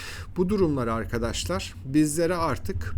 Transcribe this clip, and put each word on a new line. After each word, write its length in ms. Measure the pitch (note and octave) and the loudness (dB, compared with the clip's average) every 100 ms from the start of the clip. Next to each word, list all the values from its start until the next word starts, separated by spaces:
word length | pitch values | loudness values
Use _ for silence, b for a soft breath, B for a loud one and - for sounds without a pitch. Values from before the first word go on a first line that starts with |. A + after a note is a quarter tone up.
| B B B - | B B B 0
Bu 120 | F#3 | 2
durumlar 380 | G#3 E3+ C#3 A#2 | 4 4 2 0
arkadaşlar 880 | A2+ G#2+ A#2 A#2 - - F#3 - - | 0 -2 -2 0 -2 -2 -2 -4 -10
bizlere 520 | C3 D3 D3+ D3+ E3+ F3+ | 0 2 4 4 2 2
artık 580 | E3 B2 - - - | 0 0 -2 -2 -2